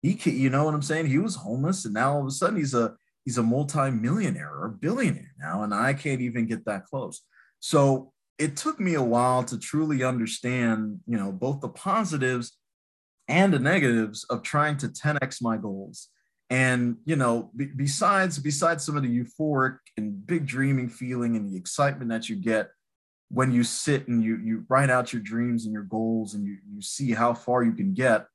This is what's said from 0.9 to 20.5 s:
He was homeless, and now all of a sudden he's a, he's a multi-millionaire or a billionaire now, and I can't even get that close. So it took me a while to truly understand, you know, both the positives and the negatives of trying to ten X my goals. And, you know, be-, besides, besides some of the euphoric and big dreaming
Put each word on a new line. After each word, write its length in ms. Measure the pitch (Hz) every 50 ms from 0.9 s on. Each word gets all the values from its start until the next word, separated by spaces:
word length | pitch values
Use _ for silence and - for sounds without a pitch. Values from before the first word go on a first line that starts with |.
| 151 160 165
He 120 | 143 131 151
was 180 | 202 226 190
homeless, 480 | - - 101 117 131 139 170 190 190 -
and 100 | 113 101
now 200 | 110 123 135 143
all 60 | 147
of 60 | 135
a 40 | 131
sudden 260 | 135 - 175 180 220
he's 180 | 185 147 135 123
a, 200 | 120 117 107 - _ _ _ _ _ _
he's 140 | 135 117 123
a 40 |
multi-millionaire 1080 | 113 113 120 135 147 143 - 151 135 135 131 110 110 123 170 220 202 143 92 - 76 73
or 160 | 76 69 85
a 60 | 110
billionaire 640 | 107 95 - 160 226 262 254 170 - - - - _ -
now, 240 | 143 - - 101
and 120 | 107 104 101
I 180 | 101 120 135
can't 300 | 139 139 - 151 135 127
even 240 | 123 123 113 120 113
get 180 | 110 113 95 -
that 220 | 110 104 95 92
close. 360 | _ - 131 117 90 - - _ _ _ _ _ _ _ _
So 520 | - - - 147 139 139 135 131 131 - _ _ _ _ _ -
it 180 | 151 151 139
took 240 | - - 311 302 -
me 140 | 208 180 165
a 80 | 147
while 420 | 127 120 117 120 123 127 127 127 123
to 140 | - 135 110
truly 440 | - - - 151 156 156 147 131
understand, 1000 | 127 127 127 120 113 110 - - - 123 127 127 120 117 110 110 110 107 104 92 -
you 120 | - 117 107
know, 120 | 98 98
both 300 | 95 92 123 131 143 139
the 80 | - -
positives 880 | - - - 190 214 220 220 170 156 139 131 131 127 123 120 - _ _ _ _ _ _ _ _ _ _ _ _ _ _ _ -
and 240 | 139 175 196 196
the 60 | 170 139
negatives 680 | 123 147 180 190 147 131 117 113 110 104 107 - -
of 180 | - 127 113
trying 360 | - - - 147 147 151 151 139
to 100 | 139 -
ten 300 | - - - 151 147 147
X 180 | 139 131 - -
my 160 | 123 117 113
goals. 520 | 110 98 104 95 98 98 - - - - _ _ _ _ _ _ _ _ _
And, 440 | 127 127 131 131 127 123 120 120 117 117 -
you 100 | 147 160
know, 380 | 143 131 120 117 117 107 - -
be-, 120 | 123 139
besides, 720 | 139 139 135 143 143 - - 202 180 196 190 190 185 147 143
besides 420 | 135 147 143 - 175 165 170 156 -
some 120 | - 151
of 80 | 147 139
the 200 | 123 120 123 120
euphoric 520 | - _ - 156 151 147 135 131 131 131 - _ - _
and 300 | - 107 107 101 98 104
big 200 | 110 175 165 151
dreaming 420 | -